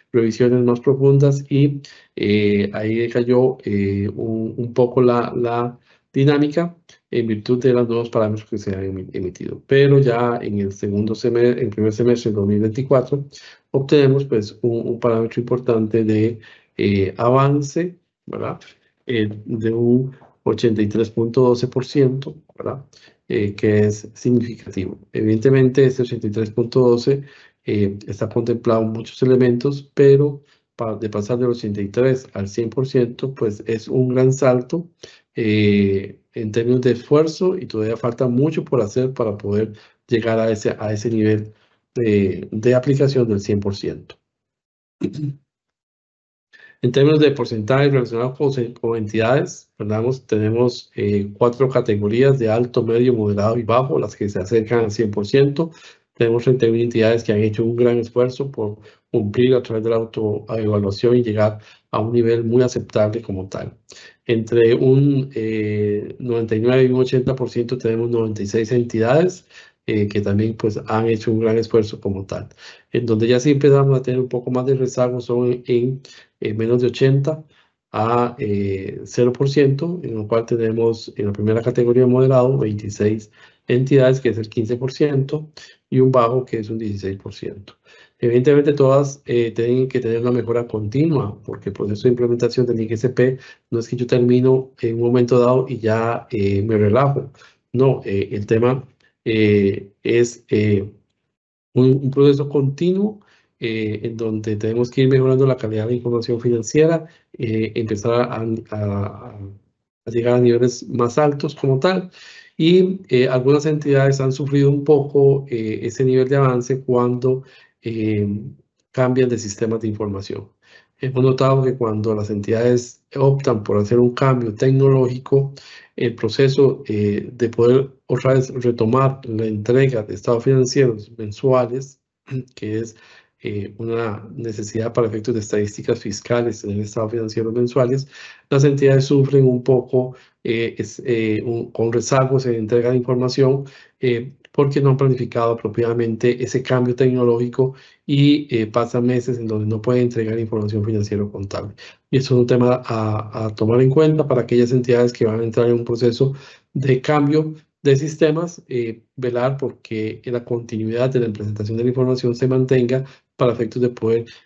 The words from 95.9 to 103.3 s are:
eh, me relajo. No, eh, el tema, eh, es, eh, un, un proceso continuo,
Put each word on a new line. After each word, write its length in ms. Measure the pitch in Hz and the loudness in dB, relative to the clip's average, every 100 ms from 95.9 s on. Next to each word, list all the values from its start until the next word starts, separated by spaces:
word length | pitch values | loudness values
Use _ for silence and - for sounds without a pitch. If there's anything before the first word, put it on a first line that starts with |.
| 113 117 - - | 0 -2 -4 -6
eh, 320 | 110 98 98 | -4 -2 0
me 160 | 110 107 | 0 2
relajo. 540 | 104 117 143 139 - - - _ _ | 2 4 2 0 -6 -12 -20 _ _
No, 280 | 123 135 123 - | 2 2 2 -2
eh, 240 | 98 - | -4 -4
el 140 | 110 101 | -6 0
tema, 380 | 113 120 135 - _ _ _ 117 | 2 2 0 -6 _ _ _ -2
eh, 640 | 110 107 104 98 98 - _ | 2 4 4 2 0 -8 _
es, 420 | - 117 120 - - | 0 2 2 -2 -2
eh, 400 | 110 107 101 101 - _ _ _ _ _ _ _ | 0 2 0 -2 -14 _ _ _ _ _ _ _
un, 120 | 131 131 139 | 2 4 4
un 80 | 135 | 0
proceso 380 | 139 143 143 143 | 4 4 4 0
continuo, 720 | 147 135 139 175 190 208 - _ | -2 -2 -2 -2 0 -2 -6 _